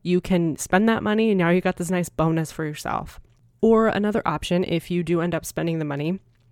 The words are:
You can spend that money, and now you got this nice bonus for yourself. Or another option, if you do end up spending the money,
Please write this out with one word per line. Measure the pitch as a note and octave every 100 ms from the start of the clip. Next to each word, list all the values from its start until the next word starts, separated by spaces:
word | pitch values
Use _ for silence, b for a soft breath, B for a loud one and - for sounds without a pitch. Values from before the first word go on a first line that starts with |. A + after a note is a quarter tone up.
You | E3+ F3+
can | - F#3 E3 C#3+
spend | - F#3 A3
that | A3
money, | G#3+ G#3+ A3+
and | G3
now | E3+
you | F3+
got | F#3 -
this | F3
nice | F3+ E3+
bonus | - D#3+ D#3+ D#3
for | -
yourself. | D#3 D3+ - - D3+ - - _ _ _
Or | A3+ A3 A3
another | - G#3 G#3
option, | - - - F3
if | F#3 E3+ -
you | F3
do | E3 E3+
end | E3+
up | E3
spending | - - E3 E3
the |
money, | D3+ C#3+ D3+ F#3+ - _ _